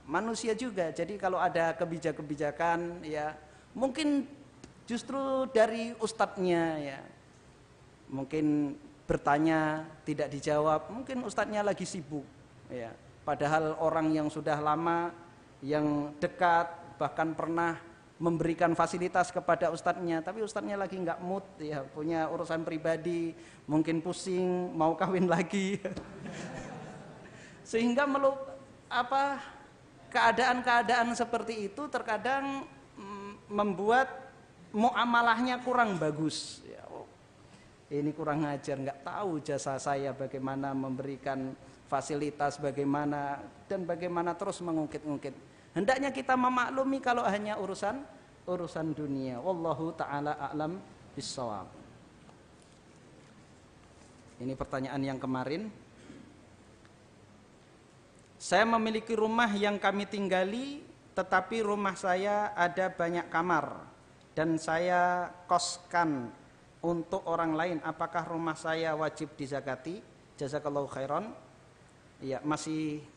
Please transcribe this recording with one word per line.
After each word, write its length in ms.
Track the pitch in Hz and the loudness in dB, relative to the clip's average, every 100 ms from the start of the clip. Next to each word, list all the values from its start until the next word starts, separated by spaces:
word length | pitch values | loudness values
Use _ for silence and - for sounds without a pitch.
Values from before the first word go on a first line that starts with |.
manusia 520 | 135 170 226 220 233 220 | -4 -2 -2 -2 -2 -2
juga, 320 | 254 190 165 | -2 -2 -2
jadi 240 | 160 170 | -2 -4
kalau 240 | 208 190 180 | -2 0 2
ada 400 | 180 165 165 160 | 2 4 2 0
kebijakan-kebijakan 1300 | 170 165 160 151 151 147 147 147 170 170 170 175 156 | -2 -2 -2 -2 -6 -2 -2 2 2 2 0 -6 -6
ya, 320 | 151 151 151 - - - | -4 -4 -6 -18 -20 -12
mungkin 520 | 220 262 247 294 285 - - - - - - | -2 0 2 2 2 0 -10 -20 -20 -20 -18
justru 640 | - 233 - 269 269 262 262 | -6 -6 -4 -4 0 0 2
dari 400 | 233 220 226 233 233 | 6 6 4 -4 -4
ustadznya 760 | 214 - 196 202 180 170 165 156 | -4 0 0 2 2 4 2 0
ya. 220 | 143 135 - - - - - - - - - - - | -4 -8 -14 -20 -20 -20 -20 -20 -20 -20 -20 -20 -10
Mungkin 640 | 135 135 156 151 147 143 - - - - | -8 -4 0 2 4 2 -4 -14 -14 -2
bertanya 800 | 165 147 147 160 160 156 156 160 - | 2 4 6 6 4 2 -2 -6 -10
tidak 240 | - 147 139 | -6 -2 -2
dijawab, 640 | 139 151 151 156 156 156 | -2 0 4 4 2 0
mungkin 320 | 226 262 254 | -10 -6 -4
ustadznya 400 | 220 214 208 208 | -4 -2 0 0
lagi 240 | 202 190 185 | 0 0 -4
sibuk 400 | 190 139 151 135 - - - - | -6 -6 -8 -8 -20 -20 -20 -12
ya. 240 | 123 113 - - - | -10 -10 -12 -20 -8
Padahal 560 | - 143 147 160 156 156 | -2 0 4 4 2 2
orang 320 | 160 160 156 | 2 4 2
yang 160 | 156 151 | 2 0
sudah 320 | 156 151 147 | -2 -2 0
lama, 480 | 151 156 170 170 170 170 - - - - | 2 2 2 2 0 -6 -18 -20 -20 -10
yang 480 | 135 151 151 147 147 - | -2 2 2 0 -2 -4
dekat, 480 | - - 175 170 170 - - - | -4 2 4 6 2 -6 -14 -4
bahkan 320 | 143 - 160 | -2 0 -2
pernah 480 | 156 160 165 170 156 - - - - | 0 -2 0 0 -2 -10 -20 -20 -2
memberikan 560 | 165 160 165 160 170 165 | 0 2 0 4 4 4
fasilitas 560 | 165 175 180 180 170 | 2 2 0 2 2
kepada 400 | 180 175 165 170 | 0 2 4 2
ustadznya, 480 | 165 175 180 170 160 | 0 -2 0 0 -2
tapi 240 | 170 220 | -2 -4
ustadznya 320 | 208 208 208 202 | -4 -4 -4 -4
lagi 240 | 185 190 | -4 -2
nggak 240 | 170 156 | -4 -4
mood 200 | 180 196 190 - | -4 -4 -6 -10
ya, 320 | 151 151 135 | -6 -6 -6
punya 400 | 156 156 165 156 | -6 -2 0 0
urusan 400 | 165 165 165 165 | -2 -2 -2 -2
pribadi, 640 | 160 160 160 170 170 165 - - - | -2 0 0 0 -2 -2 -6 -18 -16
mungkin 400 | - 156 160 165 | 0 2 4 0
pusing, 720 | 180 175 190 180 185 180 180 165 | 0 -4 -2 0 2 2 0 2
mau 160 | 160 | 2
kawin 320 | 160 180 185 | 4 2 4
lagi. 560 | 180 160 170 196 190 196 190 - - - - - - - - - | 4 4 2 0 0 -2 -4 -6 -10 -12 -10 -10 -10 -10 -10 -12
<laughs> 920 | - - - - - - - - - | -14 -14 -16 -18 -18 -18 -20 -18 -2
Sehingga 340 | 226 240 240 | 2 4 4
melu-, 400 | 285 277 269 269 - - - - - | 2 4 4 2 -8 -12 -18 -20 -4
apa, 480 | 240 247 269 277 269 - - - - - - - | -2 2 2 2 -2 -8 -16 -20 -20 -20 -20 -2
keadaan-keadaan 1040 | 240 226 226 254 247 247 240 220 240 233 233 | 4 6 6 4 4 4 4 6 4 2 0
seperti 520 | 226 233 220 220 196 | 0 0 -2 -4 -4
itu 200 | 233 294 | -6 -4
terkadang, 760 | 247 226 214 240 277 277 277 - - - - | -4 -2 0 2 0 0 -4 -8 -16 -20 -16
mm, 360 | 196 202 202 202 - | -12 -10 -12 -14 -4
membuat 600 | 208 208 180 208 247 262 - - - - - - | 2 2 2 6 6 4 -2 -14 -20 -20 -20 -6
muamalahnya 880 | 208 240 208 240 233 233 226 254 247 | 2 4 4 4 6 6 4 2 0
kurang 320 | 254 247 220 175 | 2 4 4 4
bagus 640 | 156 147 156 - - - | 0 2 -2 -2 -8 -14
ya. 140 | - - - - - - - - - - - - - | -16 -18 -14 -14 -14 -20 -20 -20 -20 -20 -20 -20 -4
Ini 240 | 147 147 | -2 0
kurang 320 | 151 156 147 | -2 0 2
ajar, 320 | 147 139 - 135 | 0 -2 -4 -2
nggak 240 | 135 - | -4 -6
tahu 400 | 175 180 202 156 | -6 -4 -2 -2
jasa 400 | 147 139 147 135 | -2 -2 -2 -2
saya 320 | 143 139 139 | 0 0 -2
bagaimana 640 | 131 131 135 135 135 139 135 | -4 -6 -4 -4 -2 -2 -2
memberikan 800 | 135 131 135 131 143 135 131 147 - - - | -4 -4 -6 -6 -4 -4 -6 -8 -18 -18 -4
fasilitas, 720 | 135 127 147 147 147 143 135 | -2 0 -2 -2 0 -2 0
bagaimana, 800 | 143 131 139 143 147 147 143 139 104 - | -2 0 0 2 0 -2 -4 -6 -10 -16
dan 240 | - 196 170 | -6 -4 -2
bagaimana 480 | 170 175 175 170 165 | -2 -2 0 0 -2
terus 240 | 196 175 | -4 -4
mengungkit-ungkit. 720 | 175 160 151 147 151 139 139 131 - - - | -2 -2 -2 -6 -6 -6 -6 -12 -20 -20 -6
Hendaknya 400 | 170 202 262 277 | 0 2 2 2
kita 240 | 269 254 254 | -2 2 4
memaklumi 640 | 247 254 247 262 269 269 | 4 4 0 0 0 2
kalau 240 | 254 233 | 2 2
hanya 320 | 240 202 208 208 | 2 0 -2 -4
urusan, 480 | 190 185 202 269 294 - - - | -4 -2 -2 -4 -10 -18 -20 -14
urusan 480 | - 180 165 165 160 | -4 -4 -4 -2 -2
dunia. 480 | 151 147 135 131 120 | -2 -2 -2 -2 -2
Wallahu 560 | 170 180 165 156 160 165 | -2 0 0 0 -2 -4
ta'ala 400 | 139 143 147 147 139 | -4 -2 -2 -4 -4
a'lam 240 | 151 156 190 - - - - | -2 -4 -4 -12 -20 -14 -10
bissawab. 480 | - - 120 101 87 - - - - - - - - - - - - - - - - - - - - - - - - - - - | -8 -6 -6 -6 -10 -16 -20 -20 -20 -20 -20 -20 -20 -20 -20 -20 -20 -20 -20 -20 -20 -20 -20 -20 -20 -20 -20 -20 -20 -20 -20 -10
Ini 160 | 127 | -8
pertanyaan 480 | 131 139 135 131 135 | -6 -4 -4 -2 -2
yang 160 | 135 131 | -2 -2
kemarin. 560 | 131 131 131 165 220 - - - - - - - - - - - - - - - - - - - - - - - - - - - | -2 -2 -2 -4 -6 -12 -20 -20 -20 -20 -20 -20 -20 -20 -20 -20 -20 -20 -20 -20 -20 -20 -20 -20 -20 -20 -20 -20 -20 -20 -20 -12
Saya 320 | - 180 226 | 2 4 6
memiliki 480 | 226 220 214 220 220 | 4 2 -2 0 2
rumah 320 | 220 226 233 | 4 4 4
yang 300 | 202 208 202 | 4 2 2
kami 240 | 196 202 | 2 2
tinggali, 800 | 202 208 190 185 190 233 277 285 - - - - | -2 -2 2 2 2 -2 -6 -10 -14 -20 -8 -4
tetapi 480 | 180 185 185 226 | 2 2 2 -2
rumah 320 | 208 208 202 180 | 0 0 0 -2
saya 560 | 190 185 202 208 208 | 0 0 2 0 0
ada 340 | 175 175 175 185 | 0 0 2 -2
banyak 340 | 185 170 175 170 | 0 0 0 0
kamar 480 | 165 175 160 127 92 - - - - - - | 0 4 2 0 -8 -14 -20 -20 -20 -8 -2
dan 180 | 165 160 | 2 2
saya 720 | - 165 180 180 180 180 151 - - | 2 0 4 4 4 2 -2 -8 2
koskan 800 | 175 - - - 170 165 135 117 - - - - - | 2 2 -6 -2 2 2 2 -4 -10 -20 -20 -20 -4
untuk 480 | 165 170 160 190 170 | -2 -2 -2 -4 0
orang 320 | 165 165 156 | 0 2 0
lain. 200 | 180 160 | 0 -2
Apakah 400 | 160 156 165 175 165 | -4 -4 -2 -2 -2
rumah 240 | 165 165 | -4 -4
saya 400 | 156 165 160 160 | -4 -2 0 0
wajib 400 | 151 151 151 151 | 0 -2 -2 -10
dizakati? 640 | - 135 139 135 127 160 208 - - - - | -8 -6 -4 -4 -6 -8 -10 -14 -20 -20 -8
Jazakallahu 480 | 139 147 147 143 131 | -4 -2 -2 -2 -2
khairan. 480 | 131 135 156 214 - - - - - - - - - | -4 -2 -2 -4 -12 -20 -20 -20 -20 -20 -20 -20 -10
Ya, 160 | 110 131 151 | -6 -4 -2
masih 560 | 151 156 156 156 151 135 | -4 -2 -4 -4 -6 -12